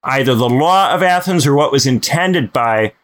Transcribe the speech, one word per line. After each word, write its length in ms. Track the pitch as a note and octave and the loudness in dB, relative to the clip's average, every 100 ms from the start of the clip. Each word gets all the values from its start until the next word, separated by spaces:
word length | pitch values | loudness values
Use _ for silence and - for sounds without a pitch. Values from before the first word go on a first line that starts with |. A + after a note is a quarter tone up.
either 320 | - C3+ C3+ | -4 -2 0
the 140 | A#2+ A#2+ | 0 2
law 440 | B2 D#3+ F#3 G3 | 2 2 2 2
of 100 | F3+ | 0
Athens 440 | F#3 F3+ F3+ F3+ C#3 | 0 0 0 -2 2
or 80 | |
what 180 | C#3+ D3 | 2 2
was 140 | C#3 C#3 | 0 0
intended 640 | B2 - E3+ F#3 F3+ A2+ | -2 -2 -2 0 -2 -2
by 400 | B2+ A#2 A2 G#2+ _ | -2 -2 0 -2 _